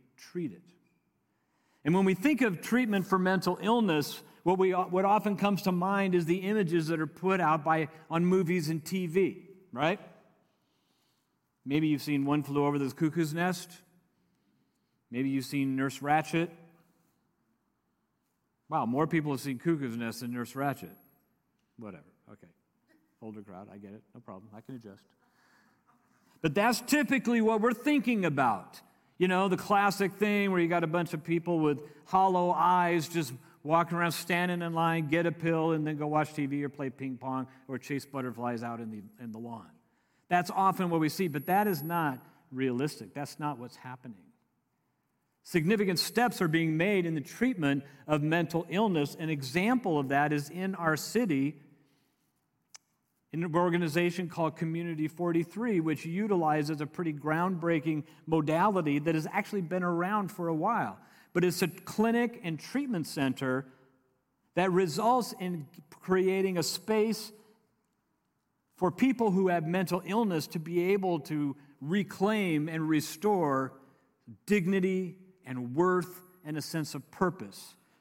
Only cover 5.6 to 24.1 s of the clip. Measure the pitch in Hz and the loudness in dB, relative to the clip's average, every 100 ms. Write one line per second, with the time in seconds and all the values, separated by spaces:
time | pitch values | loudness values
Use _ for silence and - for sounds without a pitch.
5.6 | 190 180 190 202 196 180 160 185 185 214 | 2 0 0 2 2 2 2 0 0 0
6.6 | 175 170 156 165 156 - 185 190 160 160 | 2 2 0 -2 -2 -4 0 2 4 2
7.6 | 151 160 151 - - 165 175 185 170 180 | 2 0 0 -8 -4 0 2 4 2 0
8.6 | 151 165 - 190 180 175 170 95 - - | 0 -4 -4 -4 0 2 0 -2 -14 -20
9.6 | _ 120 156 208 - - _ _ _ _ | _ -2 0 -2 -8 -20 _ _ _ _
10.6 | _ _ _ _ _ _ _ _ _ _ | _ _ _ _ _ _ _ _ _ _
11.6 | 127 147 156 147 - 143 139 147 139 143 | -2 0 2 0 0 -2 0 0 0 0
12.6 | 143 143 135 - 156 165 160 160 180 180 | 0 0 -2 -2 -2 0 -4 -2 -2 -4
13.6 | - - _ _ _ _ _ _ _ _ | -10 -20 _ _ _ _ _ _ _ _
14.6 | _ _ _ _ _ 120 135 135 123 143 | _ _ _ _ _ -4 -2 -2 -4 -2
15.6 | 135 135 139 135 143 156 151 165 170 - | -2 0 -2 -4 0 2 2 0 -2 -6
16.6 | - _ _ _ _ _ _ _ _ _ | -20 _ _ _ _ _ _ _ _ _
17.6 | _ _ _ _ _ _ _ _ _ _ | _ _ _ _ _ _ _ _ _ _
18.6 | _ 156 113 127 156 165 147 131 143 123 | _ -2 0 0 2 2 0 -4 -4 -4
19.6 | 170 160 131 113 117 - 123 123 117 131 | 0 0 -2 -4 -6 -6 -8 -6 -8 -4
20.6 | 139 131 87 - _ _ _ _ _ _ | -4 -4 -10 -18 _ _ _ _ _ _
21.6 | _ - 107 85 85 _ _ 104 87 _ | _ -18 -16 -16 -20 _ _ -20 -20 _
22.6 | _ _ _ _ _ _ 113 107 101 90 | _ _ _ _ _ _ -16 -16 -16 -18
23.6 | 104 98 101 110 - | -18 -18 -18 -20 -20